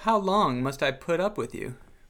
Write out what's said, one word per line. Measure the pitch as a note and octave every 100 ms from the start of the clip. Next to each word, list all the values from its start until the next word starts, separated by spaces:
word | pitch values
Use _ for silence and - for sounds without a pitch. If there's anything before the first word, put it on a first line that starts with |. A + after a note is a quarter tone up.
How | G#3+ A3
long | F#3+ G3+ F3 B2
must | C3 C3
I | C#3+
put | C3 - E3+
up | G3+ G#3+
with | B2 -
you? | - B2 - - -